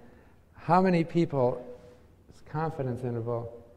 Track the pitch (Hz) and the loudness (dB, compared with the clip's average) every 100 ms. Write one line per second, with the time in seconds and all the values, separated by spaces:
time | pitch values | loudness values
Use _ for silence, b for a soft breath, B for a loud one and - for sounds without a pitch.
0 | b b b b b - - 180 190 175 | b b b b b -8 2 4 6 4
1 | 160 170 165 139 123 - - - b b | 2 0 2 2 2 0 -10 -18 b b
2 | b b - - - 151 160 156 131 117 | b b -20 -20 -10 -4 -4 -4 -4 -4
3 | 127 117 117 117 117 - - | -4 -4 -4 -4 -6 -14 -20